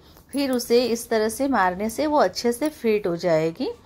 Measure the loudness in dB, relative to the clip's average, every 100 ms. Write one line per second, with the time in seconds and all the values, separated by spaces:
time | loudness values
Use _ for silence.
0 | -12 -20 -10 -4 -2 -2 2 2 2 -2
1 | -2 0 0 -2 0 2 2 0 -4 -2
2 | 0 2 2 0 -2 0 -2 -2 0 0
3 | 0 -2 0 2 0 -2 -6 -8